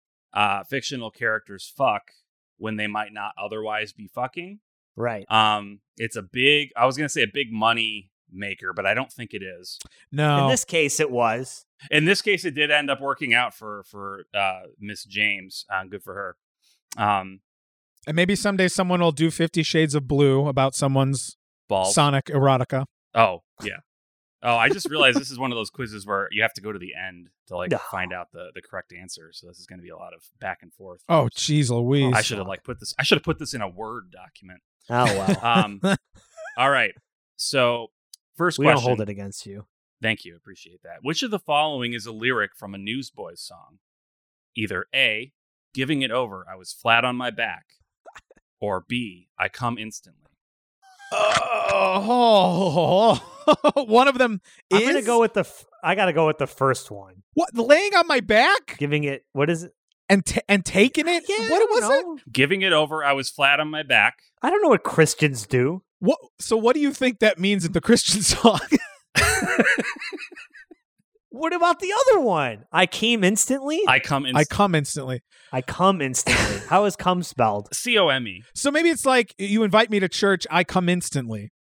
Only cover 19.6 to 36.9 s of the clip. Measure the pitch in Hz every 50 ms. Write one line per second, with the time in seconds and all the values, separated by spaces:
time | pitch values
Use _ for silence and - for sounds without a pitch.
19.6 | 151 - - 160 160 151 139 151 135 123 147 139 143 139 135 135 143 147 135 135
20.6 | 131 135 - - 143 135 135 135 135 135 139 127 - - - _ _ _ _ _
21.6 | _ - 104 95 95 95 101 156 147 147 139 139 - - 151 139 135 139 135 127
22.6 | 123 - - 131 143 - _ _ _ _ - 113 113 98 90 85 - _ _ -
23.6 | 107 101 95 - - _ _ _ _ _ _ _ _ _ _ _ - 120 120 117
24.6 | 113 127 - 196 - 320 147 156 143 131 120 143 135 127 135 120 131 131 123 113
25.6 | 107 - - - 131 107 107 104 98 104 101 98 98 - - 104 110 110 - -
26.6 | 95 107 104 95 90 92 - 87 92 95 90 87 87 87 _ _ _ - 92 87
27.6 | 90 90 87 - - - - 95 92 90 90 90 87 - - 85 90 87 - 92
28.6 | - _ - 92 87 _ 87 90 90 87 - 87 80 82 87 - - 87 90 90
29.6 | 87 - 92 90 87 87 85 85 90 87 85 82 _ _ _ _ - 95 90 -
30.6 | _ 87 _ _ 98 92 90 - _ - 170 160 131 110 - - - - 151 151
31.6 | 143 120 120 117 120 123 139 143 135 127 123 110 107 - 120 101 95 92 95 90
32.6 | _ - 120 - - - - - - - 208 147 - 165 156 - 151 - - 123
33.6 | 104 95 87 92 110 110 117 120 95 90 87 90 92 92 _ _ - 92 92 90
34.6 | _ _ _ _ _ - 120 123 123 120 101 95 95 95 175 - - 117 117 113
35.6 | 110 104 101 98 131 190 196 - _ _ _ - _ _ _ - - - - -
36.6 | 127 139 139 127 113 98